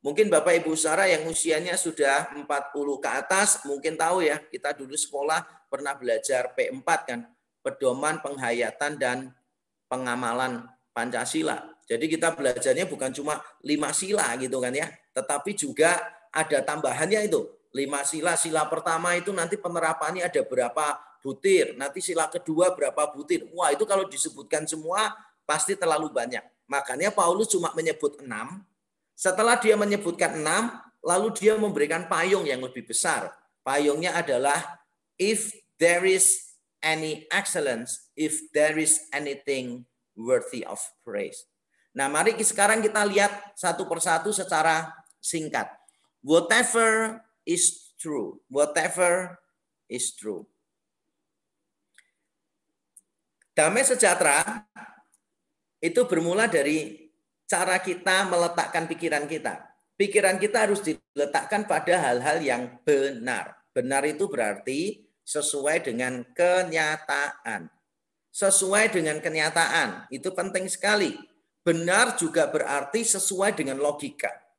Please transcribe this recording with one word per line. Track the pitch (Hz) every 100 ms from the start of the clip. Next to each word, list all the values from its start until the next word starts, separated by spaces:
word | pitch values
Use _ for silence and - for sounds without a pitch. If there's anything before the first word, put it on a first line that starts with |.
Mungkin | 143 156 208
Bapak | 165 180 170
Ibu | 160 156
Saudara | 156 165 190
yang | 160 160
usianya | 165 165 156 180
sudah | 185 170 156 139 143 160 147
empat | 143 139 -
puluh | 147 143 135
ke | -
atas, | 127 143 190 202 - 143
mungkin | 143 160 160
tahu | 165 185
ya, | 156 151
kita | - - 143
dulu | 139 131
sekolah | 151 - 139 143 160 - - _
pernah | 135 143 139
belajar | 123 113 - 127 123
P | - 123
empat | 131 - 131 -
kan, | 120 117 _ _ _
pedoman, | - - 131 127 151 160
penghayatan, | 139 139 123 120 110 - 147 147
dan | 127 127 131 _ _ _ _ _ _
pengamalan | 127 127 123 123 120 127 120 117 _ _
Pancasila. | 117 120 120 127 156 156 - - - _
Jadi | 117 160
kita | 160 165 160
belajarnya | 135 123 131 135 180
bukan | 139 131
cuma | 131 143 147 - _ 143
lima | 147 147
sila | 156 190 208 139 123
gitu | 131 131
kan | 123
ya, | 135 165 - _
tetapi | - 135 143 196 202
juga | 143 123 165 175 - - _
ada | 156 156 143
tambahannya | 147 151 139 123 165 214 214
itu. | 147 - - _
Lima | 127 139 151 165
sila, | 160 170 165
sila | 165 156 151
pertama | 160 165 165 175 175
itu | 175
nanti | 190 165 208
penerapannya | 175 170 160 165 151 185
ada | 175 147 -
berapa | 127 120 156 147 143 - _
butir, | 139 131 196 185 123
nanti | 117 139 190
sila | - 165 156
kedua | 175 - 156 180 180
berapa | 139 - 147
butir. | 139 147 170 -
Wah, | 170 170
itu | 143
kalau | 214 196 190
disebutkan | 139 156 123 - 156 156
semua | 160 156 196 214 - - _
pasti | - 151 -
terlalu | 196 170 156 156
banyak. | 127 120 120 - _ _
Makanya | 139 139 127 196
Paulus | 202 175 190 214
cuma | 185 170
menyebut | 160 160 151 147 -
enam. | 135 107 123 196 - _ _ _ _ -
Setelah | 185 185 226 240
dia | 214 208
menyebutkan | 208 202 170 175 170 156
enam, | 156 180 233 - - _
lalu | 160 180 214
dia | 214 208 220
memberikan | 208 151 151 165
payung | 175 160 180 196
yang | 160 127
lebih | 127 127
besar. | - 113 175 131 92 - _ _
Payungnya | 135 143 147 147 175
adalah | 165 160 123 139 151 160 - _ _ _ _
if | 196 214 - - _ _
there | 170 175
is | 190 190 - - - _ _ _
any | 156 160 156 151 -
excellence, | 190 196 175 139 113 123 - _
if | - 151 151 -
there | 147 151 156
is | 151 - - 143
anything | 143 139 - 135 123 123 123 _ _ 104
worthy | 117 127 - 123 -
of | 104 - _
praise. | - 104 90 - - _ _ _ _ -
Nah, | 139
mari | 151 190 226
sekarang | 214 196 202 220
kita | 214 214 208
lihat | 196 202 - - -
satu | 180 175 185
persatu | 165 175 165 185 196
secara | 180 160 160 160 165 - _ _
singkat. | - 165 156 123 101 - _ _ _ _
Whatever | 143 165 170 226 247 233 226 220 220 226 _ _ -
is | 175 - - - -
true, | 160 143 101 - _
whatever | 135 147 170 165 175 175 180 180 175 _ _ _ _ _
is | 120 -
true. | - 107 92 - _ _ _ _ _ _ _ _ _ _ _ _ _ _ _ _ _ _ _ _ _ _ _ _ - _ _ _ _ _ -
Damai | 156 220 262
sejahtera | 254 208 180 160 143 - - - - - - _ _ _ _ _ _ _ _
itu | 165 220
bermula | 247 165 170 185
dari | 226 160 139 156 151 - - _ _ _ -
cara | 180 180 185
kita | 190 175 190 185 196
meletakkan | 175 175 170 - 170 165
pikiran | 165 165 147
kita. | 147 156 117 - - _ _ -
Pikiran | 202 208 190 185
kita | 208 226 214
harus | 202
diletakkan | 160 151 _ 139 143 160 - 208
pada | 214 160 165 175
hal-hal | 139 123 139 165
yang | 143 123 123 -
benar. | - 139 139 123 120 110 82 - _
Benar | - 123 139
itu | 147 151 196
berarti | 120 107 98 - 135 190 - _ _
sesuai | - 151 147 143 139 165 143
dengan | 113 127 127 120 -
kenyataan. | 175 180 175 160 151 156 - 143 143 - 117 104 82 _ _ _ _ _ _
Sesuai | - 196 196 190 202 220
dengan | 180 156 151
kenyataan, | 170 160 156 170 156 160 123 90 -
itu | 135 185 180
penting | 190 196 185
sekali. | - 202 214 165 - - _ _ _
Benar | 175 165 170 196 240 226
juga | 165 165 143
berarti | 151 - 143 139 226 226
sesuai | 196 - 185 196 160
dengan | 139 135
logika. | 143 - 139 - 117 - _